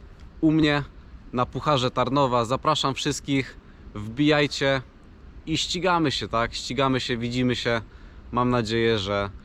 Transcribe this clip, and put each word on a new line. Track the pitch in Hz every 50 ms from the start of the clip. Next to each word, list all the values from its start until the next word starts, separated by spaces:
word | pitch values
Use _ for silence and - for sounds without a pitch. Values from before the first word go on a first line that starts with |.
| - - - - - - - -
u | - 156
mnie | 156 160 151 147 147 143 135 - - - - - - - - -
na | - 123 123
Pucharze | - - 131 - 151 151 131 123 127
Tarnowa. | - 131 123 123 135 143 139 123 123 123 117
Zapraszam | 107 131 127 - 156 151 - - 139 127
wszystkich, | - - 151 139 - - - 139 135 127 - - - - - - - - - -
wbijajcie | 104 104 110 113 127 147 151 151 147 147 139 - - 143 139 135 131 127 - - - - - - - - - - - - -
i | 131 -
ścigamy | - - - 180 160 185 175 170 160 135
się, | - - 113 95
tak? | - 113 117 117 -
Ścigamy | - - - 127 131 139 135 131 127
się, | - - 127
widzimy | 113 120 120 120 127 127 123 123
się. | - - 123 117 113 110 - - - - - - - - -
Mam | - 117 123 123
nadzieję, | 123 120 113 104 113 117 113 117 113 107
że | 92 98 101 101 101 101 - - -